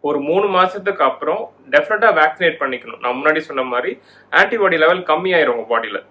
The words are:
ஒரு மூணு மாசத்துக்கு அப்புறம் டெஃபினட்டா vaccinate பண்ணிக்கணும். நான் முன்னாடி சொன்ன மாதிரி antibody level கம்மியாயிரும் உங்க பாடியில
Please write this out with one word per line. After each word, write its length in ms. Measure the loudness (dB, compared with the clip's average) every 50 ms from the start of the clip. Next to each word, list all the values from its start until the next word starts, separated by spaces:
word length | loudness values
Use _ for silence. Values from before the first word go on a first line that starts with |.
ஒரு 180 | -4 -2 -4 -2
மூணு 280 | -2 0 0 0 0
மாசத்துக்கு 540 | 2 2 2 2 2 0 -4 -6 -6 -2 0
அப்புறம் 520 | 0 0 0 -2 -4 -4 -4 -4 -6 -10 _ _ -8 2
டெஃபினட்டா 400 | 2 2 2 2 0 2 2 2 4
vaccinate 440 | 4 2 2 0 0 -2 -2 0 -2
பண்ணிக்கணும். 400 | -6 -6 -6 -8 -10 -14 -16 -6
நான் 160 | -6 -4 -4
முன்னாடி 220 | 0 0 0 0
சொன்ன 260 | 0 -4 -6 -6 -6 -4
மாதிரி 360 | -2 -4 -4 -4 -4 -6 -8 _ _ -20 -20 _ _
antibody 460 | 2 2 2 2 0 0 2 2 2
level 260 | 4 4 2 2 0 0
கம்மியாயிரும் 520 | -2 -2 0 0 0 2 2 2 2 0
உங்க 240 | -4 -2 -2 -2 -2
பாடியில 260 | -2 -4 -8 -10 -12 _